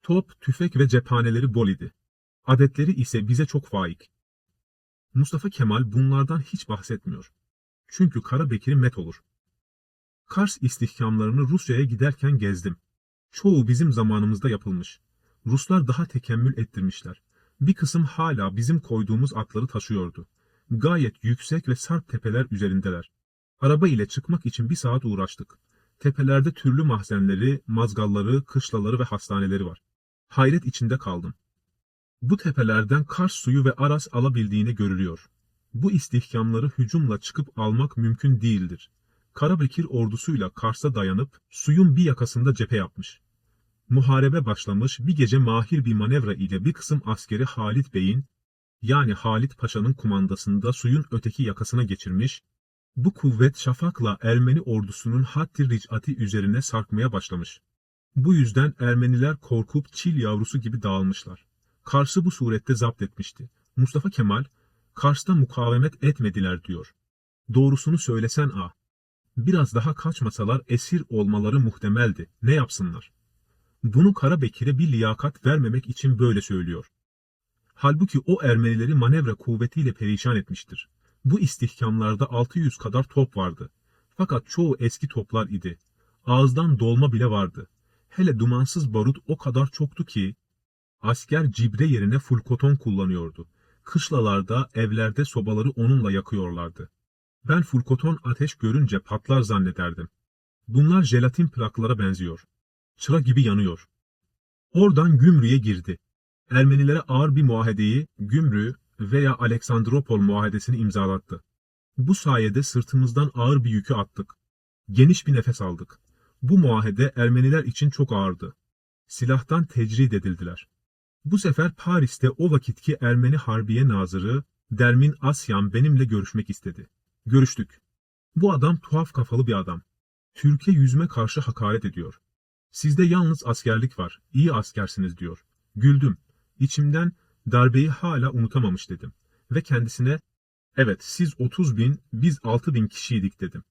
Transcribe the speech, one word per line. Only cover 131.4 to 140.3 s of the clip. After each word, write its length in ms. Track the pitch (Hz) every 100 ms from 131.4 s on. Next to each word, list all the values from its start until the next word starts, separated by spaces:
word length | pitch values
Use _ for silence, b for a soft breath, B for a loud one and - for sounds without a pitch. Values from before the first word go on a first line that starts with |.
hakaret 440 | 127 - 107 110
ediyor. 360 | 98 - 80 - _ _ _ _ _
"Sizde 340 | - 151 147
yalnız 380 | 175 180 165 156 -
askerlik 520 | 113 120 110 127 -
var, 220 | 87 - _
iyi 200 | 135 165
askersiniz." 680 | 123 101 - 98 - 95 85
diyor. 260 | 87 82 _ _ _ 104
Güldüm. 420 | 131 139 131 90 _ _ _ _
İçimden, 540 | 139 - 147 156 175 - _ _ 113
"Darbeyi 400 | 123 123 131 151
hala 420 | 135 175 147 131
unutamamış." 580 | 123 113 131 110 92 -
dedim. 220 | 90 131 _ _ _ _
Ve 120 | 135
kendisine, 580 | - 127 117 - 123 151 _